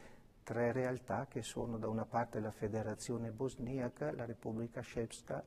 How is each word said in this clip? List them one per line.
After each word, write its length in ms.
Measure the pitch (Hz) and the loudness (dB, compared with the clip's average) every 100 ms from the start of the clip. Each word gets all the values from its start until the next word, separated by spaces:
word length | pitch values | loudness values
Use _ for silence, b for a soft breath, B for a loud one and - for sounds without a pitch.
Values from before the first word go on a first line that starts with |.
| B B B - | B B B -14
tre 300 | - 117 120 | -2 4 4
realtà, 520 | 127 127 127 - 101 135 | 4 2 0 0 0 0
che 140 | 123 | -4
sono 360 | - 117 117 113 | -2 -2 -2 0
da 100 | 110 | 2
una 180 | 110 | 2
parte 340 | 107 120 120 110 | 2 2 2 0
la 120 | 107 | 0
Federazione 800 | - 104 110 107 104 - 117 113 | 0 0 2 0 -2 0 0 0
Bosniaca, 800 | 110 131 131 120 135 123 - 151 | 0 -2 0 -2 0 0 0 -2
la 140 | 139 | 0
Repubblica 580 | 117 113 120 113 117 127 | -4 -4 -2 -2 -2 -4
Srpska 600 | 110 123 113 - - 139 | -2 0 0 -4 -4 -4